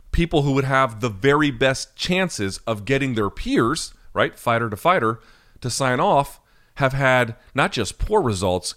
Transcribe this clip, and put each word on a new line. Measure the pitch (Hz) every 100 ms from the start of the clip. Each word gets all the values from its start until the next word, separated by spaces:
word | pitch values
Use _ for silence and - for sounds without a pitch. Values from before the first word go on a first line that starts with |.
| -
people | - 170 160
who | 143
would | 135
have | 135 135 131 110
the | 120
very | 98 139 147 151
best | 117 135 135 - -
chances | - 180 185 - 98 90
of | - 107 98
getting | 135 135
their | 113 101
peers, | - 247 277 120 165 - - -
right, | - 143 -
fighter | - 117 117
to | 101
fighter, | 165 185 113 113 - - _ -
to | 123
sign | - 131 127
off, | 196 147 143 - _ _ _ -
have | 135
had | 135 135 127 120 113 _
not | 139 180
just | 127 98 -
poor | - 214
results, | 135 95 95 90 -